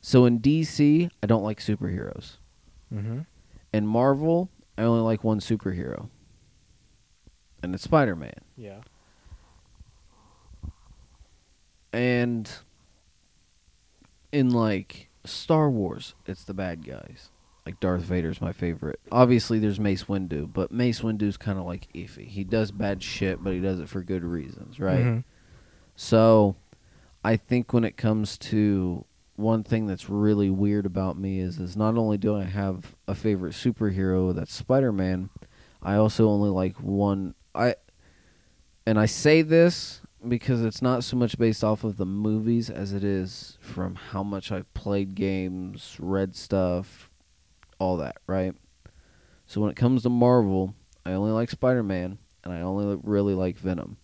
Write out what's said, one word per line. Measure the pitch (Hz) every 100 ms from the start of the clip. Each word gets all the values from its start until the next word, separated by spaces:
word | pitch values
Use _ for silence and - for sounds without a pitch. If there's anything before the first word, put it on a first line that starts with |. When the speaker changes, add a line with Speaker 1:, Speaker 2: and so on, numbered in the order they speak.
Speaker 1:
So | - 127
in | 123 117
D | 123 156
C, | 156 - 147 156 175 _
I | 101
don't | 113
like | 104 107
superheroes. | - 104 98 90 50 - - - - _ _ - _
Speaker 2:
Mm-hmm. | 110 107 120 160 _ _ - _
Speaker 1:
In | 107 104
Marvel, | 113 131 139 156 170 185 _ _ -
I |
only | 113 117
like | 113 110
one | 113 107
superhero. | - 110 98 90 64 - 113 _ _ - _ _ _ _ _ _ _ _ - _ _ _
And | 90
it's | 92
Spider-Man. | - 156 131 85 69 - _ -
Speaker 2:
Yeah. | 107 98 - _ _ _ - - _ _ _ _ - _ _ _ _ _ _ - - - - - - _ _ _ _ _ _ _ _
Speaker 1:
And | 113 123 123 120 117 107 - _ _ _ _ _ _ _ _ _ _ _ _ _ _ _ _ _
in, | 147 127
like, | 120 110 98 85 - - _
Star | - - - 156 151
Wars, | 120 92 - - - -
it's | 92
the | -
bad | 98 92 82 65
guys. | 64 50 - - _ _ _
Like, | - 95
Darth | 92 87
Vader's | 82 90 82 80
my | -
favorite. | - 87 82 78 - -
Obviously, | 117 123 120 - 113
there's | 107 98
Mace | 104 92
Windu, | - 98 92 78 76
but | - 92
Mace | 120 123 113
Windu's | 117 107 104 98
kinda, | - 95
like, | 87 87 -
iffy. | - 92 - -
He | 98
does | 95 113 107
bad | 98 101 98
shit, | - - 98 87
but | 92
he | 92
does | 95 92
it | -
for | 98
good | 87 92
reasons, | 85 85 67 - - 123
right? | 95 123
Speaker 2:
Mm-hmm. | 123 117 - _ _ - - _ _ -
Speaker 1:
So, | - 113 113 110 104 92 _ _ _ - _ _
I | 104 113
think | _ 123 117
when | 120
it | 113 -
comes | 110 110 104 -
to | - 110 104 98 90 87 - _ _ -
one | 107 113
thing | 104 113 107
that's | 92 -
really | 101 107 104 98
weird | 95 101 104 98
about | 90 95 76
me | 98 95
is, | 92 85
is | 90 98
not | 107 117
only | 110 104
do | 107 104
I |
have | 92 98 98 92 - - -
a |
favorite | 101 110 98 90
superhero | - 123 113 107 95 95 92 92
that's | 90 -
Spider-Man, | - - 131 131 101 92 92 92 - - _ - _
I | - 101
also | 107 - 110
only | 104 101
like | 92 92 -
one. | 101 98 101 98 95 - _
I, | - 120 - _ _ _ _ _ _ _ _ _ _ -
and | 107
I | 107
say | - 151 160
this | 156 165 170 - - - - _ 117
because | 120 - 123
it's | 113 -
not | 127 127
so | 120 127
much | 120 -
based | 117 107
off | 107 107
of | 113 98
the | 92
movies | 98 107 107 110 117 117
as | - 98
it | 98
is | 101 95 92 - - -
from | - - 92 92
how | - 98
much | 101 98 -
I've | 95 92
played | - 101 101 98
games, | 95 98 95 92 92 92 101 - -
read | 87 95 95
stuff, | - - 98 90 87 95 - - _ _ _ _ _ _ _
all | 95 90
that, | 65 - -
right? | 95 92 - _ _ - _ _ _ _ _ _
So | -
when | 104
it | -
comes | 123 131
to | 120
Marvel, | 123 123 123 101 95 95 101 _ _
I | -
only | 92 104
like | 110 117
Spider-Man, | - 127 127 104 92 90 101 _ _
and | -
I | 87
only | 90 98 104
li-, | 98
really | - 101 101
like | 95 92 87
Venom. | 92 87 50 107